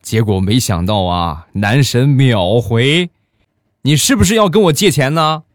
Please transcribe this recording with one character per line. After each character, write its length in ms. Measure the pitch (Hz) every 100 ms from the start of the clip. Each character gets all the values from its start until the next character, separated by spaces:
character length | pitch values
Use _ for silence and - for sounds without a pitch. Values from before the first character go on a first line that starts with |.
结 180 | - 110
果 200 | 110 95
没 180 | 92 123
想 260 | - 90
到 200 | 90 107
啊， 420 | 90 87 85 76 -
男 320 | 98 101 131
神 240 | 131 120 135
秒 520 | 135 131 110 90 117
回 500 | 117 117 131 160 175 _ _ _ _ _ _ _
“你 140 | 131 147
是 200 | - 254
不 80 |
是 100 | 190
要 140 | 220 202
跟 160 | 170
我 80 | 190
借 180 | 139 202
钱 240 | 147 131
呢？ 300 | 160 156 160 -